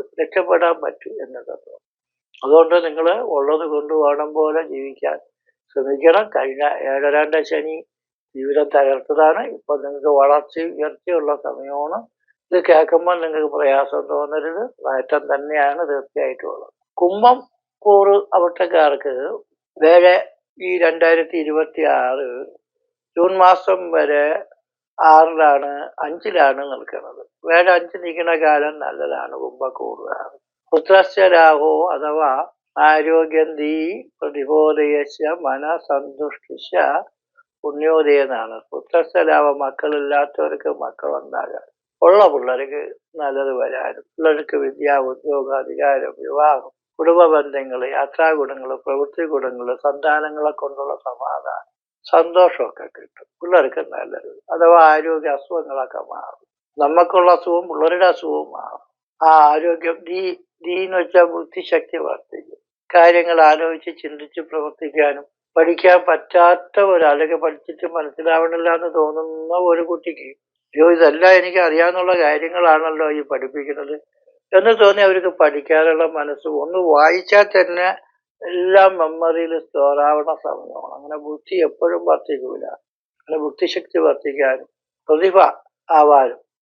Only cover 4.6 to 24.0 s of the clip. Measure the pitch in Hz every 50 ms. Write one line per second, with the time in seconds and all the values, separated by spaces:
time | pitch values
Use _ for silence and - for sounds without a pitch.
4.6 | 165 151 - 135 139 135 131 - - 147 151 - - _ _ _ _ _ _ _
5.6 | _ _ _ - 131 135 139 135 147 165 165 202 220 208 - 143 127 135 131 135
6.6 | 147 147 - - - 135 135 139 143 143 143 151 151 151 151 160 143 - 165 151
7.6 | 151 156 160 160 - _ _ _ _ _ _ _ _ _ - 135 131 139 139 151
8.6 | 151 147 - 143 139 135 135 131 - - 151 151 156 156 165 - 120 120 113 -
9.6 | _ - 147 139 143 139 143 143 135 151 147 139 139 143 147 151 147 - _ 165
10.6 | 165 170 - - 151 151 151 - _ 180 175 165 147 147 147 143 143 139 127 131
11.6 | 135 139 139 143 147 156 180 226 233 _ _ _ _ _ _ _ _ _ 175 180
12.6 | 175 180 165 156 160 156 170 165 170 180 180 170 165 160 156 156 151 147 143 147
13.6 | 147 139 135 139 143 143 147 147 143 143 147 147 147 143 151 156 147 160 165 196
14.6 | 226 254 - _ 135 135 135 131 127 - 151 147 - - 143 143 143 151 151 147
15.6 | 143 143 143 165 175 147 147 139 135 - _ 147 143 131 127 - - - - -
16.6 | - - _ _ _ _ _ - 180 175 190 208 220 240 254 254 - _ _ _
17.6 | _ _ _ _ - 208 202 196 196 196 202 202 202 - - 185 175 170 170 -
18.6 | 185 175 180 165 156 147 143 143 - 143 127 127 139 175 220 - - _ _ _
19.6 | _ _ _ - 156 160 175 175 175 180 180 190 - - _ _ _ _ _ -
20.6 | 185 180 185 175 170 160 165 165 165 165 165 165 165 165 - 170 151 151 151 156
21.6 | 160 156 - 165 156 143 139 135 127 127 131 139 139 123 120 127 139 - - _
22.6 | _ _ _ _ _ _ _ _ _ _ _ 170 175 185 190 190 180 185 185 185
23.6 | - 196 190 185 180 170 165 160